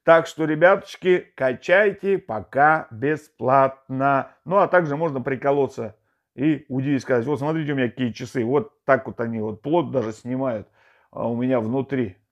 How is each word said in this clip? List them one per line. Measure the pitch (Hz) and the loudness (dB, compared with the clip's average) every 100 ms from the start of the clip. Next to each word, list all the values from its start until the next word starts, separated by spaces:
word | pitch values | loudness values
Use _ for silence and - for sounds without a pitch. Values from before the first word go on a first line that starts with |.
Так | - 165 160 | 4 4 4
что, | - | -4
ребяточки, | 156 156 175 190 - - 180 180 - | -2 4 4 4 -2 -4 0 0 -2
качайте, | - 131 127 - 185 208 196 196 185 | -4 -2 -2 0 2 2 0 -2 -2
пока | - 110 - 135 151 156 - | -4 -10 -4 2 4 4 -2
бесплатно. | 110 139 151 - - 123 135 135 - - 131 139 135 - _ | -4 -4 -4 -6 -6 2 4 4 0 -10 -2 0 0 -2 _
Ну, | 147 196 | -2 0
а | 180 | 4
также | 180 156 143 | 2 2 -2
можно | 170 135 | -4 -4
приколоться | 127 127 143 143 131 - 110 - _ _ _ - | -4 -2 0 0 0 -4 -12 -14 _ _ _ -4
и | 151 143 - | -2 -2 -4
удивить, | 127 135 135 | -4 -2 -2
сказать: | - 123 | 0 0
"Вот | 120 139 | 0 -4
смотрите, | 147 160 147 | -4 -4 -4
у | 139 | -2
меня | 123 | -2
какие | 127 123 | -2 -6
часы". | - 127 135 | -6 -8 -4
Вот | 113 143 - _ | 0 -2 -2 _
так | - 131 120 | 0 0 0
вот | 104 | -8
они | 117 113 | -8 -6
вот | 110 104 | -8 -8
плод | 143 170 120 | -2 -2 0
даже | 131 110 | -4 -6
снимают, | 104 123 131 135 110 - _ _ _ _ | -8 -8 -6 -6 -6 -10 _ _ _ _
а, | - 117 | -8 -6
у | |
меня | 120 127 127 | -2 0 0
внутри. | 110 131 131 131 107 - _ | 0 -4 -4 -4 -4 -8 _